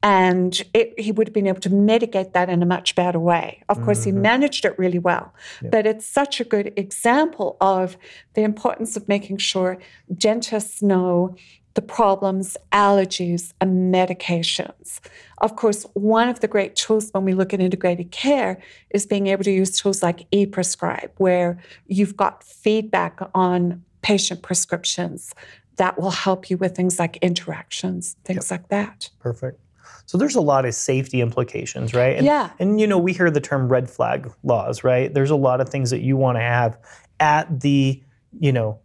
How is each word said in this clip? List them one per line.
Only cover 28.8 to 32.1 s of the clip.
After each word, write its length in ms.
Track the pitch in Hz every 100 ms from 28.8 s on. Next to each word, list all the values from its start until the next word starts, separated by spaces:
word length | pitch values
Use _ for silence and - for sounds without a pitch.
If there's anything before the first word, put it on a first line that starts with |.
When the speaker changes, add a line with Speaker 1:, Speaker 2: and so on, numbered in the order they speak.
| 208 - - _
Speaker 2:
Perfect. 400 | 123 120 131 - _ _ - - _
So 120 | 180
there's 180 | 285 254
a 60 |
lot 240 | 151 139 127
of 100 | 113
safety 460 | - 131 131 127
implications, 720 | 120 117 123 - - 131 120
right? 240 | 120 127